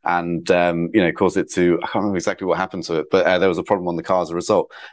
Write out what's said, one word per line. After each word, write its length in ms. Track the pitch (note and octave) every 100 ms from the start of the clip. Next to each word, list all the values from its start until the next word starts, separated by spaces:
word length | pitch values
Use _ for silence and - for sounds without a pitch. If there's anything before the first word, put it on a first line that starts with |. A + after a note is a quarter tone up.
and, 460 | - F2 E2+ E2+ E2+
um, 400 | F2+ F2 E2+ E2+
you 80 | G#2+
know, 100 | F#2
caused 260 | - F#2+ F#2+
it 140 | F2
to, 260 | - F2 E2
I 40 | -
can't 80 | A2
remember 220 | G#2 F#2+
exactly 300 | F#2+ F#2+ F#2+
what 100 | E2
happened 260 | F#2 F#2+ D#2+
to 100 | D#2+
it, 120 | D#2
but, 140 | F#2+ E2+
uh, 100 | F#2
there 120 | F#2+
was 80 | F2
a 60 |
problem 240 | E2+ G2+ F2+
on 100 | E2+
the 60 |
car 180 | D#2+ F#2
as 80 | D#2+
a 40 | E2+
result. 360 | E2+ G2+ D#2+ - -